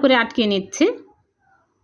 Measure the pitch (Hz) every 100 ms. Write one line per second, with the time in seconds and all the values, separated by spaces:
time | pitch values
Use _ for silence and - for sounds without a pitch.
0 | 285 254 226 - 214 196 196 - 359 494
1 | - _ _ _ _ _ _ _